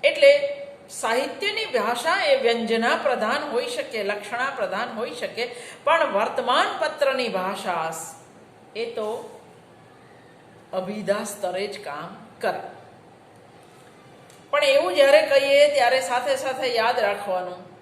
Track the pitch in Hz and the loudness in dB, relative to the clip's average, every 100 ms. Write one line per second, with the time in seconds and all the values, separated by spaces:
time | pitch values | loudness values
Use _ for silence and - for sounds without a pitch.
0 | 294 - 277 285 285 - - - - - | 2 6 8 8 2 -6 -12 -18 -16 -6
1 | 226 240 302 - 403 440 427 247 208 247 | -2 0 -2 -4 -4 -4 -2 -2 0 -2
2 | 320 381 320 254 233 233 220 226 233 320 | 0 0 2 2 2 0 0 0 2 0
3 | 294 240 214 285 294 240 - - - 220 | 0 0 0 -2 -2 -4 -4 -6 -6 -4
4 | 196 208 - 240 262 269 190 190 240 226 | -4 -4 -6 -4 -4 -4 -4 -4 -6 -6
5 | 254 - 202 220 247 - - - - - | -8 -6 -8 -6 -8 -8 -16 -6 2 2
6 | - 196 240 254 240 285 403 - 302 294 | 2 0 0 -2 0 2 0 -2 -6 0
7 | 277 262 233 190 185 196 214 170 160 165 | -2 0 -2 -2 -4 -4 -4 -4 -4 -8
8 | - - - - - - - 208 233 226 | -12 -18 -20 -20 -20 -20 -14 -8 -8 -6
9 | 214 240 - - - - - - - - | -6 -8 -12 -18 -20 -20 -20 -20 -20 -20
10 | - - - - - - - 185 185 214 | -20 -20 -20 -20 -20 -20 -8 -8 -6 -8
11 | 190 208 220 - 180 180 202 - 151 147 | -2 -2 -4 -6 -6 -4 -6 -8 -10 -10
12 | 175 - - - - - - - - - | -12 -16 -20 -6 -4 -4 -10 -16 -20 -20
13 | - - - - - - - - - - | -20 -20 -20 -20 -20 -20 -20 -20 -20 -20
14 | - - - - - 294 285 277 349 320 | -20 -20 -20 -20 -2 0 4 4 4 4
15 | 277 302 311 277 277 277 294 285 240 262 | 8 8 6 2 6 6 6 6 2 2
16 | 254 247 254 262 262 254 254 233 226 247 | 0 -2 0 -2 -2 -4 -2 0 0 2
17 | 208 196 202 180 185 180 - - | 0 -2 -4 -4 -4 -12 -16 -20